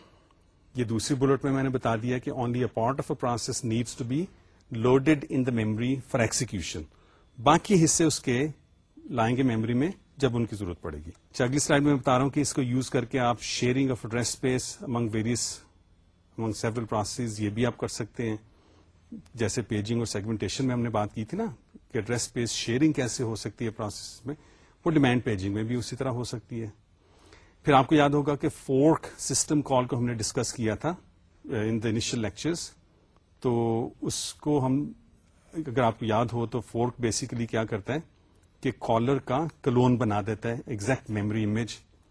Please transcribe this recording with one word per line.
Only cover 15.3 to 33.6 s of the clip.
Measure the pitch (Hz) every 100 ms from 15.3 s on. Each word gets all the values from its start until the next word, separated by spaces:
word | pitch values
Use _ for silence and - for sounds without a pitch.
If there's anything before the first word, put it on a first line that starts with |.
| 120 - - - _ _ _ _ _ _ -
among | 113 101 120
several | 113 110
processes، | 110 104 - 120 107
یہ | 104
بھی | 107 120
آپ | -
کر | 117
سکتے | - 110 - 113
ہیں۔ | 107 - _ _ - _ _ _ - -
جیسے | 117 107 -
پیجنگ | 104 104 101 117
اور | 113
سیگمنٹیشن | 107 104 110 101 -
میں | 131
ہم | 120
نے | 117
بات | 107 104
کی | -
تھی | 107 190
نا | 226 123 _
کہ | - - 120
ایڈریس | 101 120
اسپیس | - 127 117
شیئرنگ | - - 120 156
کیسے | 143 123 -
ہو | 113
سکتی | 110 117 -
ہے | 117
پروسیس | 104 104 - - - 123
میں، | 151 - - - _
وہ | 175
ڈیمانڈ | 156 135 123
پیجنگ | 120 101 95
میں | 101
بھی | 110
اسی | 123 - 120
طرح | 131
ہو | 120
سکتی | 117 120 - 120
ہے۔ | 110 - _ _ _ _ - - - _
پھر | -
آپ | 135 135
کو |
یاد | 151 143
ہوگا | 147 143 143
کہ | 156
فورک | - - 135 151 160 - -
سسٹم | - 135 - 151
کال | 135 131
کو | 127 127
ہم | 120
نے |
ڈسکس | 117 104 131 113
کیا | - 110
تھا، | 101 151
uh, | 180 - _ _ _ -
in | 117
the | 110
initial | 113 113 110 - 123
lectures۔ | 104 - 151 170 - - _ _ _ _ _ _
تو | 127 117